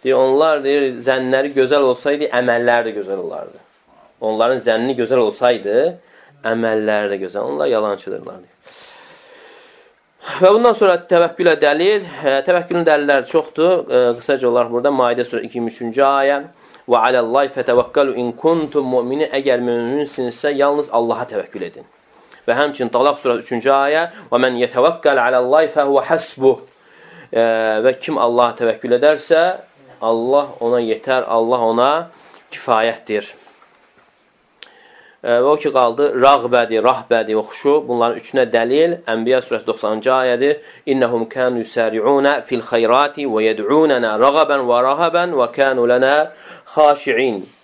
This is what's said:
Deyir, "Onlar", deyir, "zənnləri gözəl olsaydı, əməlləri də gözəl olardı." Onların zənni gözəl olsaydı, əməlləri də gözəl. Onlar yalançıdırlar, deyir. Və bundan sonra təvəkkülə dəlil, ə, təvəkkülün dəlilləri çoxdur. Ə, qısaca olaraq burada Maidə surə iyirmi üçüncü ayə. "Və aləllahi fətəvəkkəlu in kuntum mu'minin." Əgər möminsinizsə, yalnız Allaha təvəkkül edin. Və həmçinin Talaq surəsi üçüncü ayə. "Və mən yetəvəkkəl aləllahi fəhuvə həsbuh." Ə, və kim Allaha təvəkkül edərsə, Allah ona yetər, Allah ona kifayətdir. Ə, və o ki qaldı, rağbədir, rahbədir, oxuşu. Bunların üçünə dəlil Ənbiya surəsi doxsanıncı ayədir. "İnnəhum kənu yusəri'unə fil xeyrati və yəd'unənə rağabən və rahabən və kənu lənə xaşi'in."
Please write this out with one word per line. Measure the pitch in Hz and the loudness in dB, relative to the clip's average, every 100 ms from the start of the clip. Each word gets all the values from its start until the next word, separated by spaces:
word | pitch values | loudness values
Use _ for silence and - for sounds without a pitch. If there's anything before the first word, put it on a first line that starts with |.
Deyir, | 131 | 2
"Onlar", | 131 131 135 160 151 | 2 2 2 2 0
deyir, | 135 143 139 120 | 0 0 -2 -4
"zənnləri | 120 127 127 131 139 | -2 -2 0 -2 0
gözəl | 139 127 147 139 | 0 2 2 2
olsaydı, | 123 147 147 | 0 -2 -2
əməlləri | 151 123 123 120 120 120 113 | -2 -2 0 0 2 2 0
də | 104 | -6
gözəl | 95 98 | -8 -8
olardı." | 85 80 - - _ _ _ _ _ _ | -8 -12 -14 -18 _ _ _ _ _ _
Onların | 110 110 113 127 | -6 0 0 0
zənni | 113 113 123 123 | 0 0 0 -2
gözəl | 113 131 110 | 0 2 0
olsaydı, | 104 123 120 98 110 156 175 _ _ _ _ | 0 0 0 0 0 0 -4 _ _ _ _
əməlləri | 113 113 113 110 107 104 104 | -6 -2 -2 -2 0 -2 -2
də | 98 | -4
gözəl. | 95 98 | -6 -6
Onlar | - 143 147 | -6 -4 -2
yalançıdırlar, | 113 107 98 - - 87 92 | 0 -2 -4 -8 -12 -12 -20
deyir. | 90 _ - - - - - - - - - - - _ _ _ _ _ - - | -20 _ -20 -20 -20 -20 -20 -20 -20 -20 -20 -20 -20 _ _ _ _ _ -14 2
Və | 185 | 4
bundan | 214 240 226 | 6 4 4
sonra | 202 175 175 | 2 2 2
təvəkkülə | 175 170 170 175 151 | 2 2 2 2 4
dəlil, | 151 147 180 214 | 2 2 0 0
ə, | 180 - 147 135 135 | -4 -6 -2 0 2
təvəkkülün | 180 175 175 165 | 0 0 -2 2
dəlilləri | 151 147 139 123 | 2 2 0 2
çoxdur. | 160 151 - 165 180 - | -2 -2 0 2 2 0
Ə, | 123 123 120 | 2 2 0
qısaca | - 139 127 | -2 0 2
olaraq | 120 117 | 2 0
burada | 120 135 | 0 0
Maidə | 135 123 120 | 2 0 0
surə | 120 117 113 | -4 -6 -6
iyirmi | 123 117 | -6 -6
üçüncü | 113 117 113 | -6 -6 0
ayə. | 139 139 135 143 143 _ - - - | 2 2 2 0 -6 _ -20 -20 0
"Və | 120 117 | 2 2
aləllahi | 127 113 131 139 | 2 2 0 0
fətəvəkkəlu | 135 123 123 120 - 139 | -2 0 2 2 0 0
in | 117 123 | -2 -6
kuntum | 117 160 165 151 147 131 | -2 0 0 -2 -4 -2
mu'minin." | 127 120 139 151 | -2 -2 -4 -2
Əgər | 139 139 123 | -2 0 0
möminsinizsə, | 123 120 117 139 143 - 123 117 147 | 0 -2 -2 -4 -6 -6 -8 -4 -4
yalnız | 139 143 147 147 | 0 0 0 -2
Allaha | 117 117 117 | -2 -2 -4
təvəkkül | 123 110 92 101 87 | -6 -8 -10 -12 -12
edin. | - - _ _ _ _ - - | -14 -20 _ _ _ _ -14 -6
Və | |
həmçinin | 117 147 143 120 | -2 -2 -2 -4
Talaq | 120 139 139 | 0 0 0
surəsi | 135 117 - | -2 -2 -4
üçüncü | 120 127 | -4 0
ayə. | 135 139 156 170 - - | 2 2 0 -4 -8 -4
"Və | 120 | 0
mən | 127 120 | 0 0
yetəvəkkəl | 120 123 143 165 151 139 120 | -2 2 2 2 0 2 2
aləllahi | 127 123 147 160 | 2 2 2 2
fəhuvə | 156 139 139 | 0 2 0
həsbuh." | - 160 - - 131 131 - _ _ - - - - | 0 -2 -4 0 0 0 -4 _ _ -20 -20 -20 -6
Ə, | 113 117 113 110 110 | 0 0 0 0 2
və | 120 127 | 0 0
kim | - 156 | -4 -2
Allaha | 120 120 120 110 | 0 2 0 0
təvəkkül | 117 110 123 123 | -4 -4 -2 2
edərsə, | 143 151 - 160 175 185 - _ - - | 2 0 0 2 2 -2 -14 _ -20 -8
Allah | 113 113 120 139 143 - | -2 -2 2 0 0 -6
ona | 117 123 | -2 0
yetər, | 117 110 - 131 113 | 0 -4 -2 -2 0
Allah | 113 113 123 | -2 0 0
ona | 113 113 127 156 170 - - - _ | 0 2 2 0 -4 -18 -20 -20 _
kifayətdir. | - - 113 113 113 - 104 101 - _ _ _ _ _ _ _ _ _ _ _ _ - _ _ _ _ _ | -16 -2 0 0 -4 -6 -6 -6 -20 _ _ _ _ _ _ _ _ _ _ _ _ -20 _ _ _ _ _
Ə, | 123 120 | -2 0
və | 135 | 2
o | 151 | 0
ki | 151 | 0
qaldı, | 135 123 117 143 | 2 0 0 -2
rağbədir, | 123 131 139 120 123 113 113 110 | 2 4 4 2 0 2 0 0
rahbədir, | 123 - 117 107 110 | 0 0 -2 0 -2
oxuşu. | 107 - 143 147 | -4 -4 0 0
Bunların | 143 120 117 117 | 0 -2 -2 -2
üçünə | - 135 120 | -6 -2 0
dəlil | 117 117 139 170 170 | 0 0 2 0 0
Ənbiya | - 113 113 127 | -6 -4 0 0
surəsi | 120 117 107 | 0 -8 -6
doxsanıncı | 104 107 110 113 | -4 -4 -2 0
ayədir. | 131 127 120 139 147 - - - | 0 0 0 0 -2 -8 -16 -4
"İnnəhum | 135 120 120 113 | 0 0 -2 -4
kənu | 135 127 123 | -4 -2 -2
yusəri'unə | 113 - 113 110 110 139 139 143 - | -6 -4 -2 -2 0 2 2 0 -4
fil | 123 | -6
xeyrati | 110 117 113 123 143 143 143 | -2 0 2 2 0 -2 -4
və | 110 110 | 0 0
yəd'unənə | 107 104 147 156 131 117 | -2 0 2 2 2 0
rağabən | 107 131 143 151 143 123 | 2 2 2 0 0 0
və | 120 127 | 2 2
rahabən | 143 170 170 175 | 0 0 0 -2
və | 151 120 - | -2 -2 0
kənu | 135 127 120 | 0 2 2
lənə | 123 131 147 156 - - - - | 2 2 2 0 -6 -20 -20 -8
xaşi'in." | - 151 143 - 117 131 104 92 _ | 2 4 4 0 0 0 -2 -10 _